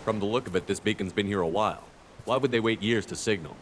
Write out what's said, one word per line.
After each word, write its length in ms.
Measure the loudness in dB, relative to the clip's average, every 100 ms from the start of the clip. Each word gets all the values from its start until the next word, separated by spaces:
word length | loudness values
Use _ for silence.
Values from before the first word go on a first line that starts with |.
From 160 | -2 0
the 60 |
look 220 | 0 0 0
of 80 |
it, 120 | -2 -2
this 120 | -2
beacon's 340 | 0 0 -2
been 140 | 0 0
here 140 | 2
a 60 | 2
while. 360 | 2 0 -2 -12 -20 -20 -14
Why 120 | -2 2
would 140 | 2
they 80 | 2
wait 220 | 2 2
years 240 | 2 0 0
to 80 |
signal? 400 | -4 0 0 -2 -14